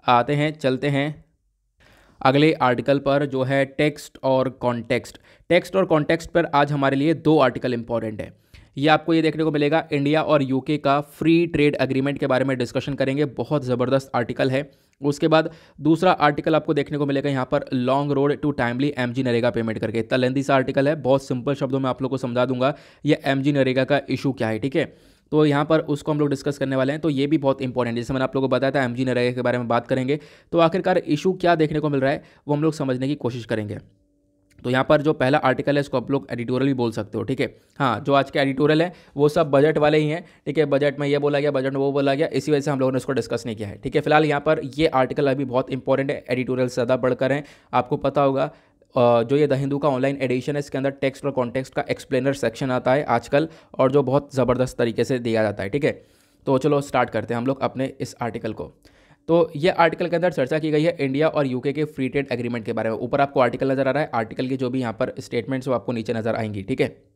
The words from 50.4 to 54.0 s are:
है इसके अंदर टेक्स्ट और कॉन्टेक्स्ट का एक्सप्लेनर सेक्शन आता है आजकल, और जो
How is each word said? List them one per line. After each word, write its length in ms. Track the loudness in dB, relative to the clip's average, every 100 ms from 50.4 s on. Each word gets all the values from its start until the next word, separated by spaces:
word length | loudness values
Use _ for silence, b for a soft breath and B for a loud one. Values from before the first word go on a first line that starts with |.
| -2
है 60 | -6
इसके 200 | -4 -4
अंदर 120 | -4
टेक्स्ट 340 | -2 -4 -2
और 60 | -4
कॉन्टेक्स्ट 440 | -2 -2 -4 -6
का 100 | -8 -4
एक्सप्लेनर 420 | -6 -2 -2 0
सेक्शन 380 | 0 -4 -2 -2
आता 220 | 0 2
है 120 | 0
आजकल, 440 | 2 -2 2 0 0 B B 0
और 140 | 2
जो 100 | 4